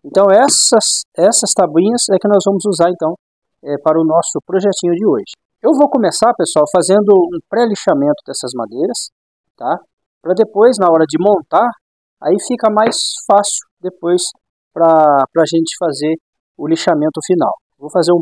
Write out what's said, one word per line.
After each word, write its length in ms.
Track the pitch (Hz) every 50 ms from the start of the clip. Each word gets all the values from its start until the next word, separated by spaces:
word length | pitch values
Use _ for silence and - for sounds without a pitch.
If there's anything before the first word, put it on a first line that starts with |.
| _
Então, 220 | 143 - 190 202 196
essas, 720 | 190 214 262 285 - - - - 240 220 - - - - - _ _
essas 380 | - 170 208 226 - 233 - -
tabuinhas 560 | - 185 156 151 165 185 208 240 240 - -
é 60 | 196 185
que 80 | -
nós 160 | 208 208 196 -
vamos 200 | 196 202 185 -
usar, 240 | 214 185 156 170 175
então, 260 | 180 175 165 156 160 _ _ _ _ _ _ _ _ _ -
é, 140 | 139 143 139
para 180 | - 156 156 165
o 40 | 160
nosso 360 | 156 156 170 - - - 147 _
projetinho 480 | - 180 190 190 202 180 - - 175 170
de 120 | 170 214
hoje. 260 | 202 143 110 98 - - _ _ _ _ _
Eu 100 | - 254
vou 180 | 320 262 294 285
começar, 440 | - 254 214 170 151 - 214 240 233
pessoal, 320 | - 170 - - 156 147 147
fazendo 420 | - 180 160 - 190 208 208 202 202
um 260 | 185 175 175 175 165 _ _
pré-lixamento 760 | - 226 240 226 202 - - 196 160 139 139 147 147 - _
dessas 260 | - 135 - - 123 127
madeiras, 540 | 123 113 104 110 127 160 220 240 - - - _ _ _ _ _ _ _ _ _
tá? 220 | _ 120 127 160 180 _ _ _ _ _ _ _ _
Pra 120 | _ 160 180
depois, 440 | 185 220 214 - 196 220 247 247
na 100 | 202 190 175
hora 140 | 165 165 160
de 100 | 147 151 156
montar, 500 | 185 202 208 175 151 _ 160 180 226 240 226 _ _ _ _ _ _ _ _ _
aí 140 | - 151 185 - -
fica 240 | - 247 233 - 214
mais 280 | 208 214 220 240 - - - - - - -
fácil 420 | - 202 202 202 - - - - _ _ _
depois 440 | - 180 175 _ - 175 180 175 175 - - _ _ _ _ _ _ _ _
pra, 500 | 165 165 165 160 160 156 151 143 139 135 -
pra 120 | _ 165 160
gente 320 | 147 170 165 160 - - -
fazer 360 | 180 160 143 135 147 156 160 160 _ _ _ _ _ _ _
o 100 | - 143
lixamento 520 | 151 165 160 - 180 165 147 151 156 - 160 -
final. 280 | - 185 175 131 101 - _ _ _ _
Vou 120 | _ 139 147
fazer 220 | - 185 170 170
um 100 | 175 170